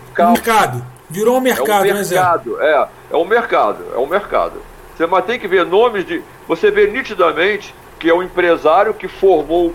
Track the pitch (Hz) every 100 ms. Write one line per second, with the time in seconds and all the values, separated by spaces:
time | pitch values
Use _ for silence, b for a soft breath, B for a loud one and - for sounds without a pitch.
0 | - - 175 233 233 220 165 123 - -
1 | - 160 220 254 254 220 139 202 196 202
2 | 175 180 180 165 120 101 147 147 110 -
3 | - 139 175 233 233 170 113 90 87 101
4 | 139 190 202 123 85 - - - - -
5 | 165 185 185 240 190 185 165 190 240 208
6 | 175 160 - B - 160 214 196 208 233
7 | 233 196 170 156 185 202 - - - -
8 | 160 170 185 - 175 160 147 175 208 202
9 | 185 - 190 165 147 170 170